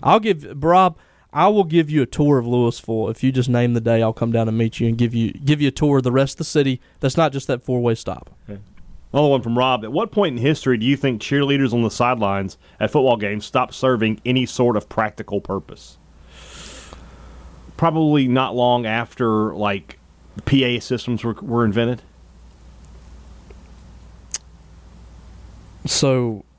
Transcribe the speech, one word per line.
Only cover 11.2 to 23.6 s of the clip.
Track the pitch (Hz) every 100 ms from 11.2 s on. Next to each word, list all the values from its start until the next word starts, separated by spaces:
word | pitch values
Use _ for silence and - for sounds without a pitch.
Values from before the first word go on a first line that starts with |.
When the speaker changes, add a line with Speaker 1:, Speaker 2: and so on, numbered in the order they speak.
Speaker 2:
cheerleaders | - 143 139 139 135
on | 120
the | 113
sidelines | - 120 123 104 98 95 - - -
at | 107
football | 151 131 117
games | 101 104 -
stopped | 131 127
serving | - 131 123 110 110 -
any | 127 123
sort | - 120 107
of | -
practical | - 107 - 104 101
purpose? | - 98 - - - - _ - - - - - - - - - - - - - - - - -
Probably | 165 160 156 147 127
not | 127 131 120
long | 123 123 117
after, | 110 117 - 120 107 107 87
like, | 104 101 - - - - - -
the |
P | - 139 123
A | 120
systems | - 123 - 117
were, | 117 107
were | 202 117
invented. | 113 104 117 120 - - - - - - - - - - - - - - - -